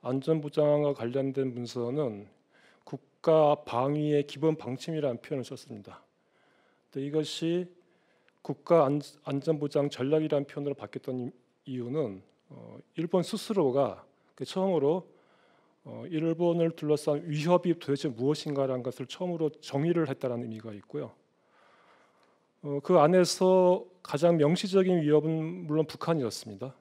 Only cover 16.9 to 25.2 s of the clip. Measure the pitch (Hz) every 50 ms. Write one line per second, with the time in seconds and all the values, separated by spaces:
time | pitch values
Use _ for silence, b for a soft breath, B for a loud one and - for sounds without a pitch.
16.9 | 151 143 - - 147 147 170 170 147 151 147 170 175 175 175 180 165 170 - -
17.9 | 143 139 - 156 120 110 123 139 151 156 - 160 147 139 139 131 131 127 120 127
18.9 | 120 - 135 123 - - 185 180 175 160 160 151 - - - - - 139 147 170
19.9 | 175 170 160 139 135 - - 131 120 117 123 117 110 110 107 113 107 101 95 _
20.9 | - 147 143 113 - _ _ _ _ b b b b b b b b b b b
21.9 | b b b b b b b b b b b b _ _ - 151 143 143 - -
22.9 | 185 170 147 156 180 185 180 170 - - 185 185 185 190 185 180 180 190 - -
23.9 | _ _ _ - - 143 151 170 170 165 147 147 170 180 - 196 180 196 190 185
24.9 | 180 175 156 147 151 151